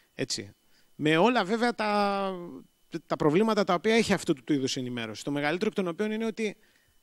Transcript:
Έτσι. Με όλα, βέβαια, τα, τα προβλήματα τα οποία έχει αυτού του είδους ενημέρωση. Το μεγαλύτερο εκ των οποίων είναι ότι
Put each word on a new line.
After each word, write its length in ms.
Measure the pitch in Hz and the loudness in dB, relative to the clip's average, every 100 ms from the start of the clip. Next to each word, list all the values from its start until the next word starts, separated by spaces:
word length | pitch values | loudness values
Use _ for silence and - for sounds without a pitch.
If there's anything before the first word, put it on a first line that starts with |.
| _ | _
Έτσι. 400 | - 135 - 101 - _ _ _ - | -8 -6 -6 -10 -18 _ _ _ -4
Με 220 | 151 160 | 2 4
όλα, 280 | 214 247 180 | 4 4 0
βέβαια, 300 | 226 240 220 | 0 0 0
τα, 560 | 214 208 202 196 196 185 175 - - _ _ 165 - | 0 0 0 0 -4 -6 -10 -14 -18 _ _ -14 -6
τα 100 | 170 | 0
προβλήματα 480 | 160 160 220 208 | 4 4 4 2
τα 100 | 196 | 2
οποία 220 | 175 220 226 | 2 4 2
έχει 180 | 208 | 4
αυτού 200 | 180 - | 0 0
του 200 | 151 - | -2 0
είδους 240 | 143 131 139 | 0 0 -2
ενημέρωση. 460 | 123 120 113 104 | -4 -6 -6 -8
Το 80 | 151 | -4
μεγαλύτερο 380 | 143 147 175 220 | -2 0 0 -2
εκ 60 | 202 | -2
των 120 | 180 | -2
οποίων 240 | 165 214 | -2 -4
είναι 140 | 220 226 | -2 -4
ότι 300 | 214 214 - _ _ _ _ | -4 -6 -6 _ _ _ _